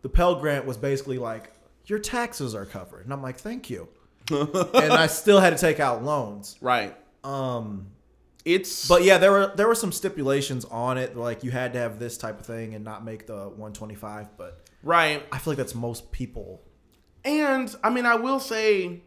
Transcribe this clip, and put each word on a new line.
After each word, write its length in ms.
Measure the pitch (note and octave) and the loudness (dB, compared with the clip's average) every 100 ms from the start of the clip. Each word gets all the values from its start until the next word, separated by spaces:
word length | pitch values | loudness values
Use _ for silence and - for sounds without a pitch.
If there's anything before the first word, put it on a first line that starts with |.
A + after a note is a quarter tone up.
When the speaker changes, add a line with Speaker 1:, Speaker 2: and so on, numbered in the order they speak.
Speaker 1:
the 60 | C3+ | 2
Pell 260 | - F3 D#3 | 4 4 4
Grant 300 | D3+ C#3 C3 | 0 -2 -2
was 120 | G#2+ | -4
basically 400 | C#3 C3+ C3+ B2+ | -2 -2 -2 -6
like, 340 | A#2 A2 - _ _ _ - | -6 -8 -12 _ _ _ -6
"Your 140 | G#3 | -6
taxes 560 | G#3 B3 A#3 - C3 G#2+ | -4 -4 -4 -6 -8 -8
are 100 | G2 | -10
covered." 380 | G2 F2+ - | -12 -14 -18
And 80 | A2+ | -12
I'm 80 | C#3 | -10
like, 160 | C3 B2+ | -10 -10
"Thank 320 | G#3 B3 - | -10 -10 -10
you." 180 | G2+ E2 _ _ _ - | -12 -12 _ _ _ -4
Speaker 2:
<laughs> 20 | |
Speaker 1:
And 640 | D3 D3 F#3+ F3 C#3 D3+ | -2 0 0 4 4 6
I 140 | B3 D#3+ | 4 4
still 320 | - G#3+ G3+ | 2 6 8
had 100 | F#3 | 8
to 80 | - | 4
take 220 | F3+ D#3 | 2 2
out 220 | C#3 A#2 | 0 0
loans. 520 | C3 D3 A2+ G2+ G2+ - | -2 -2 -4 -10 -16 -6
Speaker 2:
Right. 340 | B2 B2 G2 - _ _ C#3 | 0 0 0 -10 _ _ -8
Speaker 1:
Um, 640 | C#3 C3 A#2+ G#2+ G2+ F#2+ _ _ _ _ _ D#3+ | -4 -4 -4 -6 -10 -12 _ _ _ _ _ 0
Speaker 2:
It's 420 | F#3 F#3 - - | 0 0 -8 4
Speaker 1:
but 160 | F3 | 6
yeah, 140 | F3+ F#3+ | 8 8
there 140 | F#3+ | 8
were, 220 | G3 G3 G3 | 6 2 2
there 120 | A3 | 2
were 80 | A3+ | 2
some 160 | G3+ | 0
stipulations 720 | - F#3+ - C3+ C#3 C#3 B2+ - | -4 -6 -2 0 0 0 -6 -6
on 320 | A#2 B2 B2+ | -6 -4 -2
it, 180 | C3 A#2+ | -4 -6
like 260 | A#2+ A#2 | -6 -6
you 80 | D#3 | -6
had 220 | C3 B2+ | -4 -4
to 60 | B2 | -4
have 200 | A#2 G#2+ | -6 -6
this 180 | A#2 - | -12 -8
type 220 | A2+ G#2+ | -10 -10
of 60 | - | -12
thing 280 | A2+ A2+ | -10 -10
and 120 | G#2+ A2 | -12 -12
not 180 | G#2+ | -12
make 240 | A2+ A2 - | -12 -14 -12
the 220 | G#2+ G2 | -12 -12
one 240 | G#2 G#2+ | -14 -16
twenty-five, 640 | G#2 G#2+ G2+ G#2+ G#2+ G#2 - | -14 -14 -14 -14 -14 -16 -16
but 240 | F2+ E2 _ _ | -18 -18 _ _
Speaker 2:
Right. 420 | D3 E3+ D#3+ D3+ D3 | 2 4 4 0 -6
Speaker 1:
I 60 | C3 | -8
feel 120 | D#3+ | -4
like 60 | C#3 | -4
that's 180 | B2 A#2 | -4 -6
most 360 | A#2+ A#2 - | -8 -8 -12
people. 500 | - B2+ A2+ F#2 F#2 _ _ _ _ _ _ C4 | -10 -10 -12 -16 -18 _ _ _ _ _ _ -2
Speaker 2:
And, 480 | D4+ D4 C4 A#3+ - | 0 2 0 -2 -2
I 80 | A3 | 0
mean, 160 | B3 A#3+ | 2 2
I 100 | A#3 | 2
will 240 | B3 C4+ | 2 -2
say 600 | C4 A3+ A3 G3+ F3 F3 | -2 0 4 2 0 -8